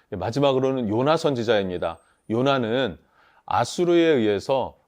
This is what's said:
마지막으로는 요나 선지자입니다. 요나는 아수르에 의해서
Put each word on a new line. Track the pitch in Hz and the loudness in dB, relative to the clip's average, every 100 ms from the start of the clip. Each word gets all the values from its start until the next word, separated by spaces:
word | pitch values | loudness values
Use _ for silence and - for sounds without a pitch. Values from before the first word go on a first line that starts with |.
| - | -14
마지막으로는 | 95 113 117 139 131 131 131 110 | -8 -4 0 2 2 0 -2 -2
요나 | 110 135 160 | 0 0 2
선지자입니다. | 160 127 110 107 92 87 85 82 _ _ - | 0 -2 0 0 0 -4 -6 -6 _ _ -6
요나는 | 110 135 135 110 123 120 76 _ _ _ _ - | 0 0 0 0 -2 -2 -6 _ _ _ _ -4
아수르에 | 101 120 - 175 170 | -2 -2 -2 2 4
의해서 | 165 143 107 101 - 135 92 - | 4 4 2 0 0 -2 -4 -10